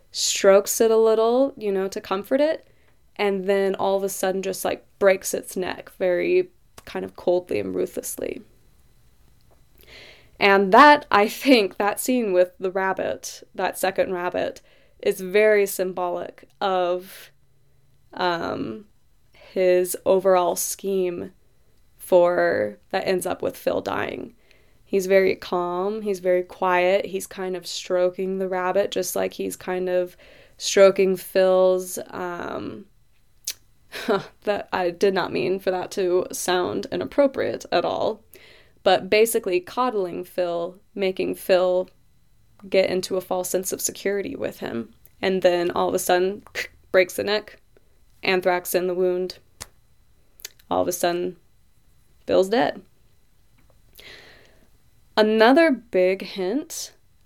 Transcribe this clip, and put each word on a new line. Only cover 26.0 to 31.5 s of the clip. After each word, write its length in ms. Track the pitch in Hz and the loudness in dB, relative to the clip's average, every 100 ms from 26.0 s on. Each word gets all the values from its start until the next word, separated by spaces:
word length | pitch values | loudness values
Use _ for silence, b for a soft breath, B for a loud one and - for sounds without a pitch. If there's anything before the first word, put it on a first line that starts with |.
he's 180 | 208 185 | -6 -4
very 240 | 185 180 | 0 0
quiet, 600 | 180 - 185 180 180 196 - | -2 -4 0 2 2 2 0
he's 220 | 190 - | -8 -10
kind 280 | - 185 185 | -10 -8 -8
of 100 | 175 | -10
stroking 720 | - - 180 180 180 190 190 | -12 -4 0 0 -2 -4 -4
the 100 | 185 | -4
rabbit, 440 | 185 180 185 208 | -4 0 0 0
just 240 | 190 180 196 | -2 -4 -4
like 180 | 190 | -4
he's 220 | - 190 - | -4 -8 -8
kind 340 | - 185 185 | -6 -4 -2
of 260 | 180 180 - b b b - | -2 -2 -8 b b b -10
stroking 580 | - 202 196 190 190 185 | -2 6 6 6 2 0
Phil's, 800 | - 190 185 | -2 2 4